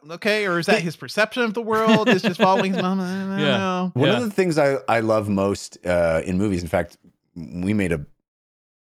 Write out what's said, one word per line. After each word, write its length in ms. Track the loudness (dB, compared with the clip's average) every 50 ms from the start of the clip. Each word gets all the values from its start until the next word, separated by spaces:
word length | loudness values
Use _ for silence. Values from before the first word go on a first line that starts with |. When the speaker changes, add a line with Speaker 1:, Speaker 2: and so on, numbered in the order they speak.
| _ -16
Speaker 1:
okay, 360 | -16 -4 -2 0 0 0 0
or 120 | 0 -2 -2
is 80 | 0
that 100 | 0 0
Speaker 2:
The 40 | 0
Speaker 1:
his 160 | 0 -4 -8
perception 480 | -8 -14 -8 -2 -2 -2 -2 0 -2 -2
of 100 | -2 -2
the 80 | -6
world 460 | -4 -2 -2 0 4 4 4 4 4 2
is 100 | 2 2
just 180 | 2 -2 0 2
following 340 | 2 4 4 2 2 0 -2
his 80 | -2
mom? 180 | -2 -2 -2 -2
I 60 | -4 -4
don't 300 | -6 -6 -6 -4 -4 -2
Speaker 3:
<laughs> 80 | 0
Yeah. 100 | 2 2
Speaker 1:
know. 340 | 0 0 -2 -2 -2 -2 -2 0
Speaker 2:
One 140 | 2 2 2
Speaker 3:
Yeah. 60 | 2 2
Speaker 2:
of 60 | 0
the 60 | -2
things 280 | 0 0 0 2 2 2
I, 180 | 2 2 2 0 0
I 140 | 0 0 2
love 300 | 2 2 2 2 2 0
most, 480 | 0 0 2 0 0 -2 -6 -16 -18 -10 _
uh, 340 | 0 2 2 2 2 2 0 -2
in 100 | -2 -2
movies, 240 | 0 0 0 -2 -2
in 60 | -4 -2
fact, 300 | -2 -2 -2 -4 -10 _ _ -20 _ _ _ _ _
we 380 | -16 -14 -12 -10 -6 -2 -2
made 200 | 0 0 0 0
a 120 | -2 -2 -4 -10 _ _ _ _ _ _ _ _ _ _ _ _ _ _